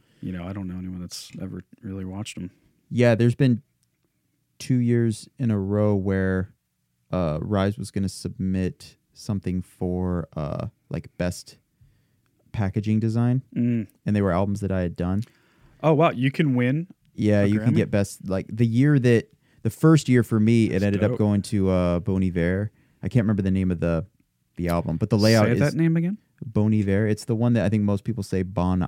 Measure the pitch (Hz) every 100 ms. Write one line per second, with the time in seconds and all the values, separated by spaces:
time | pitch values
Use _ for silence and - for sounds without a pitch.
0 | _ _ 92 90 87 101 92 90 92 90
1 | 90 - - - 95 95 - - 98 95
2 | 92 95 104 - 90 - _ _ - 117
3 | 120 110 120 120 135 113 - _ _ _
4 | _ _ _ _ _ - - 127 120 117
5 | 117 107 - - 120 104 95 104 104 101
6 | 98 95 95 92 92 _ _ _ _ _
7 | _ 90 82 76 90 101 98 101 95 98
8 | 95 - 92 - 95 95 92 - - _
9 | _ - - 101 92 92 - _ 90 90
10 | 90 87 - - 73 82 - - - 82
11 | - - 87 - - - _ _ _ _
12 | _ _ _ _ _ - 95 107 104 110
13 | 113 117 120 127 - 120 120 117 98 _
14 | - 104 98 87 101 101 98 95 87 -
15 | 87 98 120 _ _ _ _ _ 151 151
16 | 165 120 135 160 151 123 123 151 175 -
17 | _ - 107 101 101 104 117 110 - 104
18 | 104 - 95 92 - 110 117 117 143 143
19 | 120 117 - _ _ _ 113 - 160 160
20 | - 123 110 110 110 117 110 92 101 98
21 | 104 120 104 101 - 104 95 92 87 87
22 | 87 95 92 87 85 95 104 - _ _
23 | 95 - 104 104 95 95 92 82 85 82
24 | 95 _ _ _ _ - 87 85 82 82
25 | 107 110 110 113 107 120 147 156 165 165
26 | 175 214 _ _ 120 107 107 107 98 98
27 | 107 107 - 110 120 117 95 107 101 101
28 | - 110 95 95 92 95 90 92